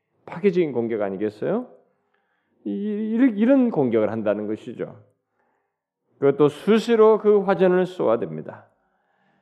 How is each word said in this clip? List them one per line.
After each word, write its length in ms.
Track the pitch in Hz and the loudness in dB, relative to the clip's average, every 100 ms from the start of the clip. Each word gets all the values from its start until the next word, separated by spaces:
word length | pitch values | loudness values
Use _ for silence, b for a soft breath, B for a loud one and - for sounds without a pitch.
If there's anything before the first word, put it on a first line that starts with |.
| _ _ - | _ _ -18
파괴적인 460 | 175 196 180 160 | -4 0 0 0
공격 280 | 120 117 110 | -2 -4 -2
아니겠어요? 680 | 101 95 104 - 135 208 247 - _ _ _ _ _ _ _ _ | -4 -4 -6 -6 -6 -6 -8 -18 _ _ _ _ _ _ _ _
이, 60 | - | -10
이런, 680 | 202 208 208 220 226 262 202 | -6 -6 -6 -4 0 0 2
이런 340 | 233 277 240 | 2 4 2
공격을 400 | 170 127 113 107 | 0 0 2 0
한다는 360 | 113 104 104 104 | -2 -2 -2 -4
것이죠. 560 | 107 - - - 107 _ _ _ _ _ _ _ _ _ _ _ _ | -8 -10 -12 -12 -14 _ _ _ _ _ _ _ _ _ _ _ _
그것도 300 | 139 139 147 | 0 2 2
수시로 680 | 143 - 220 220 233 214 214 | 0 2 2 2 4 4 4
그 220 | 214 208 | 4 2
화전을 440 | 190 180 185 180 | 2 2 2 2
쏘아댑니다. 800 | 180 - 131 113 92 78 78 - _ _ _ _ _ _ _ _ | 0 -2 -2 -2 -4 -10 -14 -18 _ _ _ _ _ _ _ _